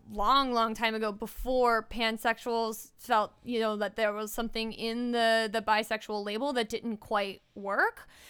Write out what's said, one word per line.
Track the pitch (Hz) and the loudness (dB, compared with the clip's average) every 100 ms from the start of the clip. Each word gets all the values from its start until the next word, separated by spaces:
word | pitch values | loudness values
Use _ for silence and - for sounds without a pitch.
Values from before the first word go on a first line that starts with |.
| - | -10
long, | 208 208 269 262 | 0 4 4 4
long | 233 226 | 2 2
time | 220 226 220 | 2 0 0
ago | 220 | -2
before | 202 220 - 247 254 240 226 - | -4 -10 -6 0 4 4 4 0
pansexuals | 233 226 220 240 226 247 226 226 220 - - | -2 -2 0 -2 -2 -2 -2 -2 -4 -12 -10
felt, | - 226 202 - | 0 2 2 -4
you | 240 233 | -6 -2
know, | 220 208 | 0 0
that | 202 226 | -2 0
there | 208 | 0
was | 208 214 | 0 -6
something | - 233 226 226 | -4 -4 -4 -6
in | - 226 240 247 | -6 -4 -2 -2
the, | 240 226 226 220 | 2 4 4 2
the | 226 | 0
bisexual | 214 214 220 214 - 208 | 2 0 0 -4 -4 -6
label | 208 220 285 | -4 -2 -2
that | 247 220 | -2 -2
didn't | 220 233 214 | -4 -6 -8
quite | - 214 196 - _ 202 | -2 -2 -2 -8 _ -10
work. | 196 226 427 - - - | -4 2 0 0 -20 -20